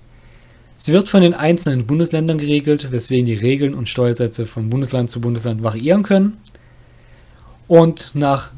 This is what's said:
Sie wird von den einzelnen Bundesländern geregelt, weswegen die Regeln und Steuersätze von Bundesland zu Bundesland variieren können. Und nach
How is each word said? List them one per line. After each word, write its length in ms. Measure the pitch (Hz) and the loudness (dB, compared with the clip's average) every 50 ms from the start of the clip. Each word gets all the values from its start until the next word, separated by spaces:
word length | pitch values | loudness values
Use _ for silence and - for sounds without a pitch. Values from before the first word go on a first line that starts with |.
| - - - - - - - - - - - - - _ - - | -20 -20 -20 -20 -20 -20 -20 -20 -20 -20 -20 -20 -20 _ -16 -10
Sie 140 | - - 156 | -2 2 2
wird 160 | 196 196 - | 2 2 4
von 140 | - 196 180 | 4 4 4
den 100 | 170 175 | 4 4
einzelnen 540 | - 151 160 170 170 - 151 135 127 113 | 2 0 0 0 0 0 -2 -2 -2 -2
Bundesländern 500 | 113 147 160 170 170 - 156 160 165 160 | -2 0 0 0 0 -2 -2 -2 -2 -2
geregelt, 560 | 151 147 147 147 147 139 151 147 147 143 131 127 | -2 -2 0 0 0 0 0 0 -2 -2 -4 -6
weswegen 320 | 117 - - 127 127 123 | -6 -4 -2 0 0 0
die 100 | 117 113 | 0 -2
Regeln 400 | 101 110 127 139 139 147 135 143 | 0 0 0 0 0 0 -2 -2
und 140 | 135 117 - | -4 -8 -6
Steuersätze 560 | - 127 123 120 117 117 120 113 - - 113 | -2 -2 0 0 0 0 -2 -4 -4 -6 -8
von 240 | - - - 110 110 | -8 -8 -6 -4 -4
Bundesland 420 | 120 135 139 120 131 127 120 117 | -2 -2 -2 -2 -2 -2 -4 -4
zu 120 | - 120 117 | -4 -4 -4
Bundesland 400 | 120 120 117 110 123 113 110 113 | -4 -4 -4 -4 -4 -4 -4 -4
variieren 400 | 113 107 113 120 151 185 208 196 | -4 -4 -2 0 2 2 2 2
können. 340 | - 196 190 196 208 214 - - - - - - - - - - - - - - - - - - - - - - - - - - | 2 2 2 2 0 -2 -6 -14 -20 -20 -20 -20 -20 -20 -20 -20 -20 -20 -20 -20 -20 -20 -20 -20 -20 -20 -20 -20 -20 -20 -20 0
Und 440 | - 175 165 165 165 165 - - - - | 4 6 6 6 6 2 -2 -8 -8 -4
nach 360 | 143 147 139 139 131 - - 127 | 0 0 2 0 0 -2 -8 -16